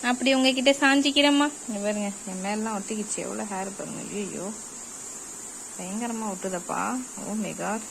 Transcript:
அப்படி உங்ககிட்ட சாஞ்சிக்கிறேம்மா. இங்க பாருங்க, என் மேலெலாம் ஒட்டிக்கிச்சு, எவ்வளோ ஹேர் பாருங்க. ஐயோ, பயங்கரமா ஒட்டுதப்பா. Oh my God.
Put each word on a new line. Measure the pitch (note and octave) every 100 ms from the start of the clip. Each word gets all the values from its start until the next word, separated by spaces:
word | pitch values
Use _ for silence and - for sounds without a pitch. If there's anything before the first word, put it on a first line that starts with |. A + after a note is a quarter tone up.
அப்படி | B3 B3 B3+
உங்ககிட்ட | C4 C4 C4 B3+
சாஞ்சிக்கிறேம்மா. | C#4 C#4+ C#4 C#4+ C#4+ C#4+ C#4+ D4 D4 -
இங்க | G3+
பாருங்க, | G3+ G#3 G3+ G3 -
என் | F#3 F#3+
மேலெலாம் | G#3+ A3 G#3+
ஒட்டிக்கிச்சு, | G3+ A3 G#3 -
எவ்வளோ | - G#3
ஹேர் | G#3+ F#3+ G3 G3
பாருங்க. | - - -
ஐயோ, | F#3 G3 - F#3 A3 - - - - - - - - - - - -
பயங்கரமா | F3+ G3+ A#3+ A3+ A3
ஒட்டுதப்பா. | F#3 F#3+ F3+ F3 - F#3+ B3+ B3 - -
Oh | G#3+
my | F#3
God. | D#3 F3 A3 -